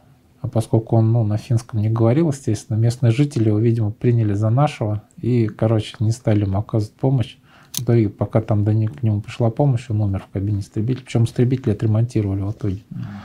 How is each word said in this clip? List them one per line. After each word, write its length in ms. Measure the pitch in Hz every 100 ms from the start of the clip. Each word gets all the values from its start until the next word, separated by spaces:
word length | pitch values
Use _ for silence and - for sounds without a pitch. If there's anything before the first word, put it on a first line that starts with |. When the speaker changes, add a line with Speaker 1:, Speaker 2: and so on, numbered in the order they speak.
| _ _ _ _
Speaker 1:
А 60 | 113
поскольку 480 | 110 - 113 113 117
он, 160 | 110
ну, 120 | 117
на 140 | 107 107
финском 440 | - 113 - 110
не 80 | 107
говорил, 420 | 110 113 139 170
естественно, 440 | 139 - 107 - 110
местные 360 | 117 117 120
жители 380 | 113 147 135 110
его, 100 | 104
видимо, 320 | 117 113 104
приняли 420 | 107 123 120 107
за 160 | 101 110
нашего 540 | 120 143 - 107 101 - -
и, 260 | 117 123 110
короче, 480 | - 110 110 104 -
не 120 | 107
стали 340 | 110 - 104 101
ему 120 | 98
оказывать 380 | 107 110 104 -
помощь. 420 | 135 135 117 - _ - -
В 100 | -
итоге, 260 | 120 117 104
пока 320 | - 104 117
там 240 | 110 104 104
до 80 |
них, 200 | 107 107 -
к 80 |
нему 180 | 113 104
пришла 280 | - - 113
помощь, 360 | 113 147 120 -
он 120 | 107
умер 240 | 104 95 -
в 60 |
кабине 260 | 101 98 101
истребителя. 460 | 98 - 110 127 -
Причём 180 | 123 113
истребитель 460 | - 123 131 -
отремонтировали 720 | 104 113 107 120 113 101 98
в 100 | 98
итоге. 280 | 104 107 92 -
Speaker 2:
Мгм. 160 | - 120 -